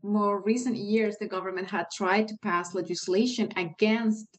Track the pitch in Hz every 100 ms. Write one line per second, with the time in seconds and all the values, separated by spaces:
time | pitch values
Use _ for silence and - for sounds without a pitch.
0 | 202 208 202 202 196 247 262 220 202 220
1 | 214 208 208 185 185 185 190 190 170 -
2 | 190 202 214 214 208 175 180 190 175 175
3 | - 185 247 240 208 185 170 - 214 226
4 | 226 220 -